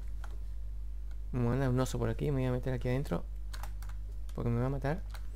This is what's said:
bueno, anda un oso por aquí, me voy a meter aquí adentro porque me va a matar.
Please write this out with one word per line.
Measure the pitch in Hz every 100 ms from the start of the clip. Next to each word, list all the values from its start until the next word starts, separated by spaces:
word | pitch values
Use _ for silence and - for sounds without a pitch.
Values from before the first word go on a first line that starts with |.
| - - - - - - - - - - - - -
bueno, | 127 120
anda | 127 131
un | 123
oso | 131 123
por | 113
aquí, | 113 147
me | 135
voy | 127
a |
meter | 123 131
aquí | 127 127
adentro | 131 147 170 - - - - - - - - - - - -
porque | 120
me | 117
va | 127
a |
matar. | 139 139 170 - - -